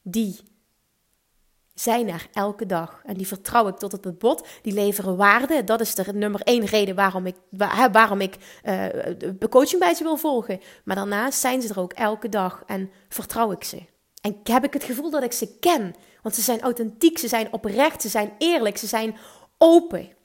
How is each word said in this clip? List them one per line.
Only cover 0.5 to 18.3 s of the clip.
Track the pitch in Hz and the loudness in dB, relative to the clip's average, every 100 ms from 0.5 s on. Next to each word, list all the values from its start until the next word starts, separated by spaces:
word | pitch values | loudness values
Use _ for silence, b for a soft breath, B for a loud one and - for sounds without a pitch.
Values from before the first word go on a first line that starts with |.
| _ _ _ _ _ _ _ _ _ _ _ _ | _ _ _ _ _ _ _ _ _ _ _ _
zijn | - - 233 220 | -8 -2 0 -2
er | 170 - | -6 -8
elke | - 202 208 202 | -4 -4 -4 -4
dag. | 175 165 - - | -4 -6 -14 -12
En | |
die | 190 190 | -10 -8
vertrouw | 190 - 240 208 | -10 0 2 2
ik | 190 | -2
tot | 202 | -8
op | 196 | -8
het | 190 170 | -10 -2
bot. | 226 233 B B | 0 0 B B
Die | 220 | -6
leveren | 202 202 202 190 180 | 0 0 -2 -4 4
waarde. | 202 226 269 311 | 6 4 2 0
Dat | 208 226 | 2 0
is | 220 208 | 0 -4
de | 185 | -4
nummer | 202 208 202 | -2 -4 -2
één | - 240 202 | 0 2 2
reden | 214 196 190 | 0 0 2
waarom | 196 185 185 | 0 0 -8
ik, | 180 _ | -10 _
wa-, | 190 202 202 | -4 -2 2
hè, | 254 | 4
waarom | 208 226 202 | 6 4 2
ik, | 190 - B B | -4 -6 B B
eh, | - 190 190 - - 175 | -6 -4 -4 -6 -8 -8
de | - 190 220 | -8 -6 4
coaching | 262 285 359 | 4 4 2
bij | 349 | 2
ze | 339 | 2
wil | 330 302 | -2 -2
volgen. | 311 254 214 190 B B | 0 -2 -4 -10 B B
Maar | - 190 | -6 -4
daarnaast | 196 202 247 269 | -2 -2 -2 -2
zijn | 262 262 | -2 -2
ze | 226 | -4
er | 196 | -6
ook | 180 | -6
elke | - 214 214 233 | -2 -2 -2 -4
dag | 202 185 - - | -2 -4 -6 -10
en | 196 190 b b | -8 -8 b b
vertrouw | - - - 226 | -12 -8 -2 -2
ik | 175 | -2
ze. | - - 170 _ _ - | -10 -12 -18 _ _ -10
En | 202 202 | -10 -8
heb | - 247 | 0 2
ik | 277 | 2
het | 277 | -4
gevoel | - 247 311 | -6 -6 -4
dat | 294 | -2
ik | 247 | -2
ze | - 214 - | -4 -8 0
ken. | 349 311 190 - b b | 2 2 -2 -10 b b
Want | 220 220 | -8 -2
ze | |
zijn | 214 226 | 0 0
authentiek, | 247 240 226 - 330 330 | -2 -2 -6 2 2 2
ze | 233 | -2
zijn | 233 220 | -2 -2
oprecht, | 214 214 208 302 - | -6 -4 2 2 2
ze | 214 | -4
zijn | 220 208 | -2 -4